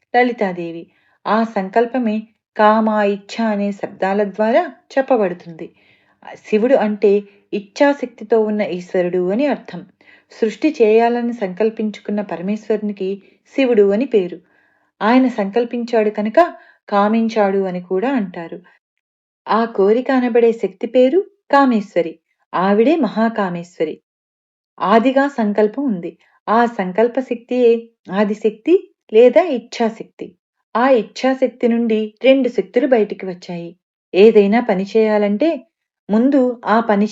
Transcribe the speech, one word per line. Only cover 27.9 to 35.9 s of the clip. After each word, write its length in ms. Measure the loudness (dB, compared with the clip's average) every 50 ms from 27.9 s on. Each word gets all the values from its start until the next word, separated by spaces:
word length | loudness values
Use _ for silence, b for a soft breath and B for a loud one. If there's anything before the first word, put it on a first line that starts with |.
| _ _ _ -8
ఆదిశక్తి 840 | -2 -2 -2 -2 -2 -2 -2 -4 -4 -2 _ 2 2 2 2 -4 _ _ _ _ 4
లేదా 280 | 6 6 6 6 4
ఇచ్ఛాశక్తి. 920 | 2 2 -2 -6 -8 -12 -6 -4 -4 -4 -4 -6 -14 -18 _ -18 -18 -18 -18 _ _ _ _ _ _ _ _
ఆ 140 | 0 2 4
ఇచ్ఛాశక్తి 800 | 4 2 2 -2 -8 -4 -2 -2 0 0 -2 -2 -2 -2 -2 0
నుండి 480 | 0 0 0 0 0 -2 -2 -6 -8 _ 2
రెండు 260 | 4 4 4 2 0
శక్తులు 380 | -2 -4 -6 -2 -2 -2 2 2
బయటికి 380 | 2 2 2 0 -4 -8 -10
వచ్చాయి. 500 | -12 -12 -12 -12 -12 -12 -10 -10 -12 -16 _ _ _ _ _ _ _ 2
ఏదైనా 460 | 6 6 8 8 6 4 4 2 0
పని 260 | 0 0 -2 -2 -4 -2 0 0
చేయాలంటే 680 | 2 2 2 0 0 0 0 0 0 0 -2 -4 -8 _ _ _ _ _